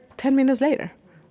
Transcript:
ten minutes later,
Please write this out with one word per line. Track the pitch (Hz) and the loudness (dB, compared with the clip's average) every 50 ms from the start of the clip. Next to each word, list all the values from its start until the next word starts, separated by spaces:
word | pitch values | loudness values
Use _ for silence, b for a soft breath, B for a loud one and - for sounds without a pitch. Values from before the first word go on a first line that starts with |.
| - - - | -20 -20 -12
ten | - - 269 269 | -6 -2 0 2
minutes | 269 262 269 262 214 | 2 2 2 2 0
later, | 269 311 - - - 175 - _ _ b b b b b | 0 0 -2 -2 -6 -10 -14 _ _ b b b b b